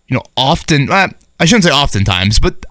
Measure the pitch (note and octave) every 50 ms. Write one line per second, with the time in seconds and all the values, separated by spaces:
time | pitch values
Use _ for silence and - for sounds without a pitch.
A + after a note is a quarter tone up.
0 | _ - - - - - _ B2 C3 C#3 E3+ - - - D#3 C#3+ C3+ - F3 G3
1 | F#3 - - - _ _ _ - F3 D#3+ A#3 A3+ E3+ E3+ C3+ C#3+ C#3+ B2+ - G2+
2 | G2+ G#2+ F#2 F2+ F#2+ G#2 A2+ - D3+ F3 - - - -